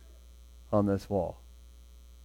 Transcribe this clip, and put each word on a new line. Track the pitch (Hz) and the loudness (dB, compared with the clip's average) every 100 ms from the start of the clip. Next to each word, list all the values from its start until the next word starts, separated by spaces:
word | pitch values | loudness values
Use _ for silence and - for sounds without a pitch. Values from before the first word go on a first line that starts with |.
| - - - - - - - | -20 -20 -20 -20 -20 -20 -2
on | 107 101 | 0 2
this | 98 - | 0 -2
wall. | 101 82 - - - - - - - - - | -4 -4 -6 -18 -20 -20 -20 -20 -20 -20 -20